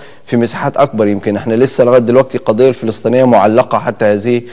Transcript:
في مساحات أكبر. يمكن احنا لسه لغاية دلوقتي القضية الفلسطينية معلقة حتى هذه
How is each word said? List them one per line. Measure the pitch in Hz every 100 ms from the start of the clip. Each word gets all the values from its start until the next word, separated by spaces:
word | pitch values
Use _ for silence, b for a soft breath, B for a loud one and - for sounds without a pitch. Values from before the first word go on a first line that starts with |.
| B B
في | - 120
مساحات | 117 - 139 -
أكبر. | 143 110 104
يمكن | 98 107 101
احنا | 117
لسه | 113 131 -
لغاية | 120 123
دلوقتي | 117 123 131 123
القضية | - 110 131
الفلسطينية | 120 113 110 113 123
معلقة | 127 110 104 113 127 113
حتى | - 101
هذه | 107 104 117 120 120